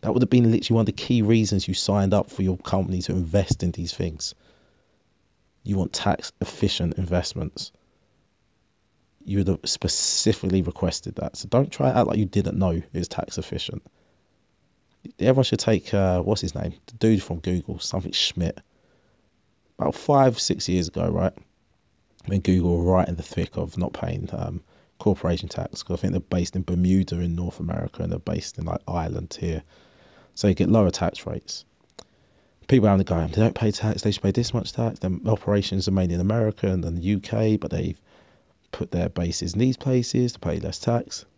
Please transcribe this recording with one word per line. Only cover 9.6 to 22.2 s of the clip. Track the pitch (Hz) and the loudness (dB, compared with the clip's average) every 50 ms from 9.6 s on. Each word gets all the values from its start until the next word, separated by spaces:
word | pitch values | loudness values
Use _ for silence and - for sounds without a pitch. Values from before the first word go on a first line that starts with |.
| - | -2
specifically | - - - - 87 - - - - - - - 107 110 - - 95 90 196 87 | -6 -6 -2 -2 -2 0 0 -2 -2 -2 0 2 2 0 0 0 0 2 2 0
requested | 85 - - - 87 - - - - - | 0 -2 -2 -2 -2 -2 -4 -8 -10 -8
that. | - - - - | -8 -8 -8 -8
So | - - 107 | -10 -8 0
don't | - 123 139 - | 2 2 2 2
try | - - 143 131 | -2 0 0 2
and | 127 120 | 4 4
act | 117 - | 2 2
like | - 107 | 2 0
you | 104 | 0
didn't | 92 - 101 92 95 - - | 0 0 0 0 0 0 0
know | 95 90 82 82 - - - | 2 2 2 0 -4 -6 -6
it's | 82 85 - | -6 -6 -6
tax | - - - - - | -6 -8 -8 -6 -8
efficient. | - 87 - - 92 - - - - - - _ _ _ _ _ _ _ _ _ _ _ _ _ _ _ _ _ _ _ _ _ _ _ - - _ | -10 -8 -6 -8 -8 -8 -8 -10 -12 -14 -16 _ _ _ _ _ _ _ _ _ _ _ _ _ _ _ _ _ _ _ _ _ _ _ -20 -8 _
Everyone | - 123 131 135 127 | 2 4 4 4 4
should | - - - | 2 2 0
take, | - - 110 90 - - - | 2 2 2 2 2 0 0
uh, | 101 95 95 90 90 85 | 2 4 4 2 2 2
what's | 90 110 101 | 0 0 -2
his | - 92 - | -2 -6 -6
name? | - - 85 85 - _ | -4 -6 -6 -8 -10 _
The | - - | -20 -6
dude | 113 - 113 110 101 - | 0 2 4 4 4 0
from | - 87 85 | -2 -8 -6
Google, | 80 87 90 90 - - - - | -2 -2 -2 -2 -2 -4 -10 -8
something | - - - 90 87 - - | -8 -6 -6 -4 -6 -4 -2
Schmidt. | - - - - - 87 - - - _ _ _ _ _ _ _ _ _ _ _ _ _ _ _ _ _ _ _ _ _ _ _ - | -2 -2 -2 -2 -2 -2 -2 -2 -6 _ _ _ _ _ _ _ _ _ _ _ _ _ _ _ _ _ _ _ _ _ _ _ -4
About | - - - | -2 -2 -2
five, | - - - 147 139 135 131 117 - | -4 0 4 6 6 6 6 4 2
six | - - - - - - | -2 -2 -2 -2 0 0
years | 92 90 85 80 | 0 0 0 -2
ago, | - 80 82 85 | -2 -2 -2 0
right? | 82 82 87 95 - - - _ _ _ _ _ _ _ _ _ _ _ _ _ _ _ | 0 0 0 -2 -2 -6 -20 _ _ _ _ _ _ _ _ _ _ _ _ _ _ _